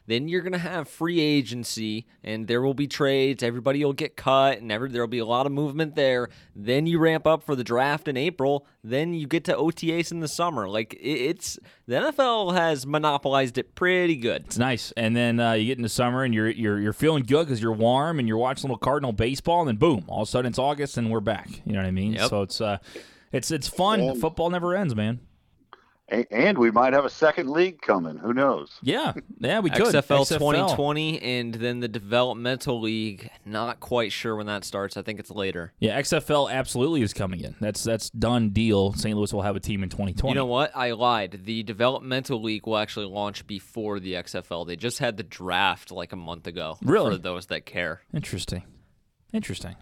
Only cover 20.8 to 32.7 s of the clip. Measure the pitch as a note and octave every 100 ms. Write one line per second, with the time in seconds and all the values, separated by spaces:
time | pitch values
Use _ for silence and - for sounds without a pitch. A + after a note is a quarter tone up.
20.8 | C#3+ - A#2 A2+ G#2 G2+ F#2 - - G2+
21.8 | F#2 F#2 G2+ A2 A2+ G#2 G2 - G#2+ G2
22.8 | - - - - _ C3 - D#3+ C3+ -
23.8 | F#3+ G#3+ D3 B2+ D#3 D#3+ E3+ F3+ F3 F#3
24.8 | F3+ A2 G#2+ B2 - _ _ _ _ -
25.8 | _ _ - A2+ - A2 F3 F#3+ A#2 A2
26.8 | C3 C#3 C3+ - D#3 E3 C3+ D3+ F#3 E3
27.8 | - G2 E2 D2+ G2 B2 C#3 F#2+ C#2+ -
28.8 | B2 G#3+ D4+ - - - B2 G#3 F3+ -
29.8 | A3+ D3+ - C#3+ C#3 D#3 D3 D3+ F#3+ C#3+
30.8 | C#3+ D3+ D#3 D#3 A2+ B2 A#2 A2+ A#2+ B2
31.8 | A#2+ A2+ G2+ A#2+ B2+ A2+ A#2+ B2+ D3